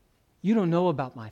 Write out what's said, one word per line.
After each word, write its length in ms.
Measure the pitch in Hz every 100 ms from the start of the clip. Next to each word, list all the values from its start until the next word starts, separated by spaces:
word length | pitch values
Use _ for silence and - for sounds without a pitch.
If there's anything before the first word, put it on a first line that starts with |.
| _ _ _ _
You 140 | 180 226
don't 160 | 175
know 160 | 170 180
about 280 | 143 127 123
my 140 | 110